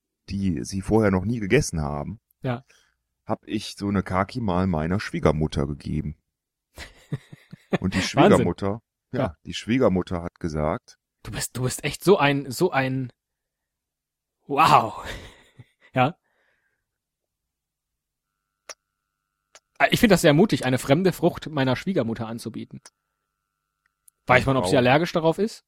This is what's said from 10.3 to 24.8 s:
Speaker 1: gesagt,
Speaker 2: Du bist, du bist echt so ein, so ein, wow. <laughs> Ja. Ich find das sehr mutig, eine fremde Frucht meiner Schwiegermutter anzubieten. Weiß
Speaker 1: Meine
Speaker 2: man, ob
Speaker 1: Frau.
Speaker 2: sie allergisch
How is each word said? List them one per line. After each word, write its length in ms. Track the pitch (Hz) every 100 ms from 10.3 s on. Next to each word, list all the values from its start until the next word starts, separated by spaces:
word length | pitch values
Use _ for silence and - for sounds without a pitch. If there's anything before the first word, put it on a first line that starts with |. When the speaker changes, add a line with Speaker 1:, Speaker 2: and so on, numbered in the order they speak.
| _
Speaker 1:
gesagt, 560 | 85 76 76 101 _ _ _ _
Speaker 2:
Du 80 | -
bist, 260 | 110 - 123
du 60 |
bist 220 | 127 -
echt 180 | 147 -
so 140 | 170 202
ein, 320 | 143 143 135
so 200 | 135 180
ein, 400 | 135 131 131 127 - _ _ _ _ _ _ _ _ _ _ _ _ -
wow. 560 | 143 156 139 113 - -
<laughs> 40 | - - - _ - - _ _
Ja. 220 | - 127 - _ _ _ _ _ _ _ _ _ _ _ _ _ _ _ _ _ _ _ _ _ _ _ _ - - _ _ _ _ _ _ _ _ _ - 147
Ich 100 | 170
find 120 | 233
das 80 | 175
sehr 120 | 165
mutig, 300 | 147 226 139
eine 140 | 127 127
fremde 340 | - 143 190
Frucht 360 | - 175 - 151
meiner 240 | 151 131 127
Schwiegermutter 500 | - 190 113 113 110
anzubieten. 520 | 117 117 110 117 135 - _ _ _ _ _ _ _ _ _ _ _ _ _ -
Weiß 160 | 127
Speaker 1:
Meine 40 | 113
Speaker 2:
man, 100 | 135
ob 60 |
Speaker 1:
Frau. 60 | 90
Speaker 2:
sie 60 |
allergisch 360 | 139